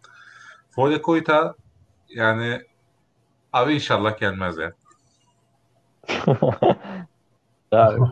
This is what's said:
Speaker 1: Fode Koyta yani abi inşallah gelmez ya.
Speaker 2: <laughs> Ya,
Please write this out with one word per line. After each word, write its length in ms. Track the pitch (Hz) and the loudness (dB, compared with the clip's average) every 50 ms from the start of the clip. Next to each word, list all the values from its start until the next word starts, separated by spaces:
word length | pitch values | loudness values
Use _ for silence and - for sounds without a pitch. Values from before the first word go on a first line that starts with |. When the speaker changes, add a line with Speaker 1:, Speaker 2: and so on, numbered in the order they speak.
| _ - - - - - - - - - - - _ _ | _ -20 -20 -20 -20 -20 -20 -20 -20 -20 -20 -20 _ _
Speaker 1:
Fode 320 | _ - 131 143 156 151 156 | _ 0 0 0 0 0 0
Koyta 520 | - 165 160 156 - 156 151 156 - - _ _ _ _ _ _ _ _ _ _ _ | 0 0 0 2 2 2 2 2 0 -4 _ _ _ _ _ _ _ _ _ _ _
yani 520 | - 117 113 113 113 113 117 120 120 123 - _ _ _ _ _ _ _ _ _ _ _ _ _ _ _ _ _ - | -6 -2 0 0 0 0 -2 -6 -6 -8 -10 _ _ _ _ _ _ _ _ _ _ _ _ _ _ _ _ _ -2
abi 220 | 127 127 143 151 | 0 0 2 0
inşallah 440 | 143 - - 123 101 101 107 107 - | -2 -2 -2 -2 0 0 -2 -2 -2
gelmez 380 | 110 101 95 95 95 90 85 80 | -4 -4 -4 -4 -6 -6 -6 -6
ya. 140 | 78 85 - _ _ _ _ _ _ _ _ _ _ _ _ _ _ _ _ _ _ _ _ _ _ _ _ _ _ - | -8 -10 -10 _ _ _ _ _ _ _ _ _ _ _ _ _ _ _ _ _ _ _ _ _ _ _ _ _ _ -8
Speaker 2:
<laughs> 680 | - - - - 139 - - 131 123 - - - - - - 196 196 190 180 - _ _ _ _ _ _ _ _ _ _ _ - - | -8 -4 0 0 0 2 2 0 0 0 0 0 0 0 -4 -16 -16 -16 -16 -18 _ _ _ _ _ _ _ _ _ _ _ 0 2
Ya, 240 | 110 113 110 107 117 123 123 | 4 4 4 4 4 2 0